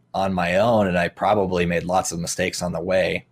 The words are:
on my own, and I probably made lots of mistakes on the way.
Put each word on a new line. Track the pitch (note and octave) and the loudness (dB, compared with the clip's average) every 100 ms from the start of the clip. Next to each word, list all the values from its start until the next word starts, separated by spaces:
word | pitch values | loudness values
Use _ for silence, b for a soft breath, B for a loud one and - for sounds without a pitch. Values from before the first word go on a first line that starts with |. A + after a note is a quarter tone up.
| _ | _
on | F#2 G2 | -4 -2
my | F#2 F2 F#2 | -2 0 2
own, | A2+ A2+ G2 | 4 4 2
and | F2 | 2
I | F2 | 0
probably | - G2 G#2+ F#2+ F2+ F2 | 0 0 2 2 0 0
made | F2 | 0
lots | E2+ F#2 F2+ | 0 0 0
of | F2 | -6
mistakes | E2+ - F2+ - | -6 -4 -4 -4
on | F2+ | -6
the | E2 | -4
way. | F2 F#2 F2 F2+ - | 0 0 0 -2 -8